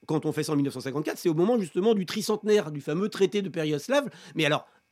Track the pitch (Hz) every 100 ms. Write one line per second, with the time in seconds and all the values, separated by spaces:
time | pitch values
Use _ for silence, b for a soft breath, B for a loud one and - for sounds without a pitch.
0 | - 160 156 151 151 143 139 123 135 135
1 | 151 - 175 160 196 247 180 185 214 214
2 | 175 220 196 208 208 208 156 147 147 160
3 | 214 - 190 202 190 165 156 143 - 285
4 | 247 B B 156 147 151 b b _